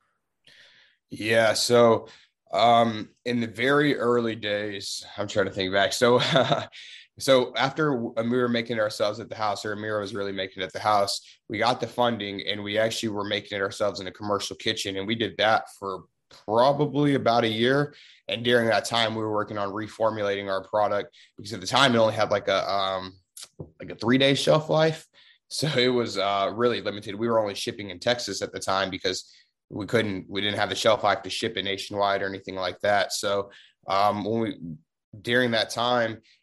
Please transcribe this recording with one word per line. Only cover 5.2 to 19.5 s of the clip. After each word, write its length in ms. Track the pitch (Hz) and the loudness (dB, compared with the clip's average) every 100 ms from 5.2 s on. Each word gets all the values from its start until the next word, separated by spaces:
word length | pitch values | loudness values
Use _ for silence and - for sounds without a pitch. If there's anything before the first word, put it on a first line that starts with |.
| 101 | -4
trying 180 | 107 95 | -2 -2
to 60 | |
think 200 | 101 92 | -2 0
back. 200 | 98 98 | 2 2
So, 260 | - 120 123 | 4 4 4
<laughs> 1000 | - 147 117 - - - - - - - | 4 2 2 0 -4 -14 -20 -20 -20 -6
so 360 | - 131 120 113 | 4 4 4 0
after 340 | 135 147 151 | -2 0 -2
w-, 220 | 123 117 - | 0 -4 -4
we 220 | 117 127 | 0 0
were 100 | 120 | 0
making 300 | 120 117 113 | -2 -2 -2
it 20 | |
ourselves 400 | 107 - 104 107 | -2 0 -2 -2
at 80 | 101 | -10
the 60 | 110 | -4
house, 280 | 107 101 | -4 -2
or 120 | 110 104 | -6 -6
Amira 240 | 107 107 | -4 -4
was 140 | 98 | -4
really 180 | 110 101 | -6 -6
making 300 | 98 95 98 | -4 -8 -6
it 40 | 110 | -8
at 60 | |
the 80 | - | -2
house, 400 | 107 104 101 - - - - | 2 2 2 -4 -10 -20 -10
we 100 | 104 | 0
got 220 | 113 123 | 0 0
the 60 | 113 | -4
funding, 560 | - 120 110 101 98 - | 0 0 0 -6 -6 -6
and 140 | 104 | -6
we 160 | 101 107 | -4 0
actually 320 | 113 - 113 | 0 -2 -6
were 140 | 104 | -4
making 340 | 101 104 101 104 | -4 -4 -4 -4
it 20 | |
ourselves 380 | 98 - 104 92 | -4 -2 -4 -4
in 60 | 92 | -10
a 60 | |
commercial 440 | - 104 101 - 95 | -10 -4 -4 -4 -6
kitchen. 400 | 113 110 101 98 | -4 -4 -4 -6
And 100 | 98 | -4
we 80 | |
did 220 | 113 107 - | -2 -4 2
that 260 | 104 107 - - | 2 2 0 -10
for 260 | 98 92 80 _ _ - - | -10 -10 -12 _ _ -18 0
probably 680 | 110 135 143 147 135 147 135 | 4 4 4 0 2 2 2
about 280 | 110 117 | 2 2
a 40 | 117 | 2
year. 460 | 107 120 139 143 - - - - | 0 2 2 0 -6 -20 -18 -8
And 160 | 113 | -4
during 220 | 120 120 113 | 2 4 4
that 160 | 101 - | 2 2
time, 280 | 117 110 | 0 0
we 80 | 110 | -2
were 100 | 107 | -2
working 260 | 104 104 | -4 -4